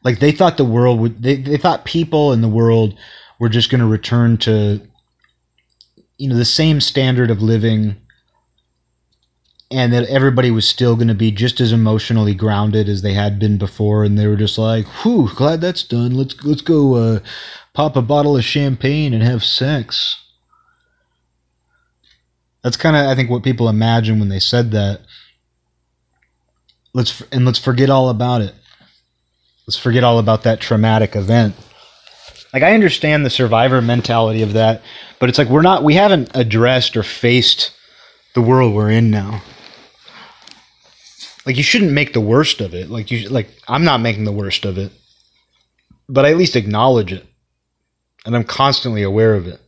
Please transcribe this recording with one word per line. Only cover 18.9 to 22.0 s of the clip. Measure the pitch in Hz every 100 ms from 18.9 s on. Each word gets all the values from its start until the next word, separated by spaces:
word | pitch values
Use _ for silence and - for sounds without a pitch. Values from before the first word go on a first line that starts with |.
| 147 147
and | 113
have | 117 120
sex." | - - 135 147 113 - - - _ _ _ _ _ _ _ _ _ _ _ _ _ _ _ _ _ _